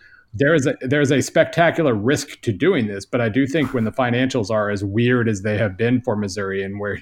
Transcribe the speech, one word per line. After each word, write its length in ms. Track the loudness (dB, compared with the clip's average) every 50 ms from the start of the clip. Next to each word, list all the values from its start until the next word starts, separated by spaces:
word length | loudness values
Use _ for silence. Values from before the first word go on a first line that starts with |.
| -20 -20 -20 -20 _ _ -2
there 200 | 0 2 4 4
is 120 | 2 2
a, 80 | 0 -2 -4
there 220 | -2 0 2 2
is 100 | 2 2
a 80 | 2 2
spectacular 720 | 0 2 2 2 2 2 2 2 2 4 2 2 2 2 0
risk 460 | 2 0 0 0 0 -2 -8 -14 -6
to 140 | -4 -4 -2
doing 320 | 0 2 2 2 2 0
this, 180 | -2 -4 -8 -6
but 160 | -4 -2 -2
I 80 | 0 0
do 180 | 2 0 0
think 280 | 0 0 0 0 0 0
when 100 | -2 -2
the 80 | -2
financials 560 | -2 -2 0 0 2 0 0 0 0 -2 -2 0
are 220 | 0 0 0 0
as 120 | -2 -4
weird 460 | -4 -2 0 0 2 4 2 2 2 0
as 140 | -2 -2
they 160 | -2 -2 0 0
have 180 | -2 -2 -2
been 240 | -2 0 0 0 0
for 160 | 0 -2 -2
Missouri, 460 | -2 -4 -4 -6 -6 -6 -4 -4 -4
and 180 | -4 -6 -6 -6
where 160 | -6 -6 -4 0